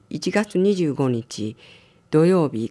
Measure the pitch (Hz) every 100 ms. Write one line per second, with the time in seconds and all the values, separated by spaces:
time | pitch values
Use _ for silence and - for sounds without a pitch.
0 | - 151 185 202 214 180 196 185 160 135
1 | 131 120 - - 107 - - - _ _
2 | - 151 170 185 143 113 113